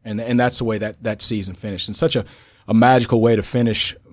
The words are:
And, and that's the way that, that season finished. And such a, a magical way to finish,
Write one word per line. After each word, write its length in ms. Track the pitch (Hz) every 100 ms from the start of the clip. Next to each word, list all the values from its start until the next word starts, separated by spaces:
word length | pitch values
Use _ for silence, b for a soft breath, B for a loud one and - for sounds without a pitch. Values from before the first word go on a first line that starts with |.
And, 160 | 113 107
and 220 | 117 120
that's 160 | 123 -
the 80 |
way 140 | 117 107
that, 240 | 107 -
that 180 | 113 104
season 320 | - 107 95
finished. 360 | 90 107 92 -
And 80 | 101
such 200 | 165 139
a, 80 | b b b b -
a 60 |
magical 480 | 110 123 127 117 117
way 160 | 117 113
to 60 |
finish, 520 | 95 127 120 104 - - _